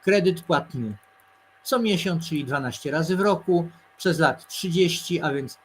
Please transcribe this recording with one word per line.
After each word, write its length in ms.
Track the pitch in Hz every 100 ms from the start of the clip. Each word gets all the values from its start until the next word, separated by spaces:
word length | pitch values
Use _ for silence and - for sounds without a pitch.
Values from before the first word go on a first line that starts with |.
Kredyt 380 | - 202 185 175
płatny 560 | - 151 - 131 113 104 _ _ _ _ _ _
co 160 | - 254
miesiąc, 480 | 226 185 175 170 165
czyli 180 | 156 135
dwanaście 460 | 139 127 117 147
razy 240 | 147 160 185
w 60 |
roku, 480 | 202 190 - 175 170 - _ _
przez 220 | 185 160
lat 280 | 156 - -
trzydzieści, 760 | - 190 170 180 170 - 175
a 120 | 147
więc 240 | 139 135 -